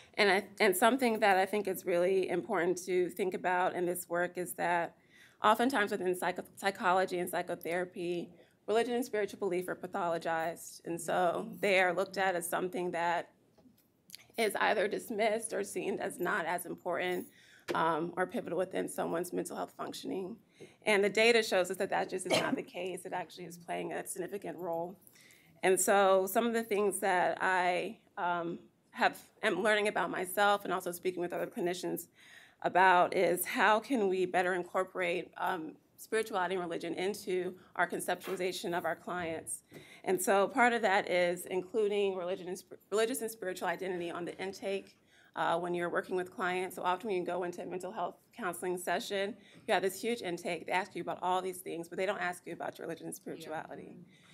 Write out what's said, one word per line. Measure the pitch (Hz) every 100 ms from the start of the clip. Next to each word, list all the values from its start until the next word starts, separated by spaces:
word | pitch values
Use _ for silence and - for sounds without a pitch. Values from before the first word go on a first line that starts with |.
| - -
And, | 202
I, | 185 196 -
and | 214
something | - 233 262 247 220
that | 208 185
I |
think | 185 208 202
is | 185
really | 180 175 180 190 180
important | 170 - 196 175 180 -
to | 180 175
think | - 185
about | 185 175 180 180
in | 175
this | 175 180 -
work | 170 175 175
is | 175
that | - 170 175 170 - _ - - -
oftentimes | 208 233 240 269 202
within | 202 185
psycho-, | 180 175 180 - -
psychology | 196 196 202 185 185 180
and | 180
psychotherapy, | 170 175 170 160 175 180 202 175 175 - - - _ -
religion | 214 240
and | 240
spiritual | - 214 202 -
belief | 202 175 180
are | 170
pathologized, | 185 196 175 165 170 160 165 170 - -
and | - 170
so | - 175 175 175 220 -
they | 202 190
are | 180
looked | 175 190 196
at | 190
as | 175 175
something | 175 180 180 180
that | 170 170 170 - _ _ _ - _ _ _ _ - - -
is | 214 202
either | 190 208 202
dismissed | 185 - 208 220 226 -
or | -
seen | 202 185 160 -
as | - -
not | 175 202 160
as | 175 165
important, | 170 185 165 180 180 - - - - -
um, | - 165 156 170 -
or | 185
pivotal | 233 - 170
within | 185 185 180
someone's | 185 170 170 180
mental | 180 175 185
health | 180 -
functioning. | - - - 185 185 233 _ - - -
And | - 202
the | 202
data | 208 226 233
shows | 220 196 180
us | 190
that | 196
that | 165 185
just | 185 180
is | 170
not | 165
the | 208
case. | 170 180 185 175
It | 180
actually | 180 175 -
is | 175 175
playing | 170 175 170
a | 160 180
significant | 185 170 202 175 156
role. | 185 165 170 202 - - - - _ -
And | 185 185
so | - 202 196 190 190
some | 233 233
of |
the | 226
things | 226 202 202 190
that | 196 180 165 -
I, | 185 185 180 180 180 226 _ -
um, | 175 175 170 175 - _ _
have, | - 202 147 - -
am | - 175
learning | 214 214 208
about | 202 180
myself | 180 185 208 202 202
and | 190
also | 180 175
speaking | 175 185 180
with | 175
other | 170 175
clinicians | - 175 180 170 170 - _ - - - -
about | 180 175 190 180 175 -
is | 170 175
how | - 254 202 214
can | 226 262 196
we | 185 180
better | 185 180
incorporate, | 185 175 196 185 180 180 175 - -
um, | 180 185 156 - _ -
spirituality | - 220 220 208 175
and | 185
religion | 175 165 170
into | - 185 208 - 180 180 185 -
our | - 175
conceptualization | 160 - 180 - 185 185 180 - 170
of |
our | 170
clients. | 165 - 180 165 160 - - _ - - -
And | - 185
so | 240 202 190
part | 277 240
of | 233
that | 208 196 -
is | 180 175 175 -
including | 185 185 226 202 202 196 190
religion | 175 190 175
and | 185
sp-, | - - -
religious | 202 226 269
and | 220
spiritual | 220 185 180 185
identity | 175 190 180 170
on | 165
the | 170 -
intake, | 190 202 196 196 202 _ _ _ _ -
uh, | 160 170
when | 175
you're | 175 170
working | 160 196 185
with | 180
clients. | - 180 180 185 -
So |
often | 180 185 226
when | 185
you |
go | 170 180
into | 180 170
a | 175
mental | 185 180
health | 180 180 - _
counseling | - 196 175 185 180
session, | 185 175 240 196 196 - - - -
you |
have | 190
this | 190 190
huge | 226 240
intake. | 180 175 208 165 -
They |
ask | 180 202
you | 180
about | 175 -
all | 180 185
these | 185 185
things, | - 160 170
but | 190
they | 190
don't | 196
ask | 180 180 -
you |
about | 170 - -
your | -
religion | 160 165
and |
spirituality. | 165 - - 156 156 - - - -
Yeah. | - - -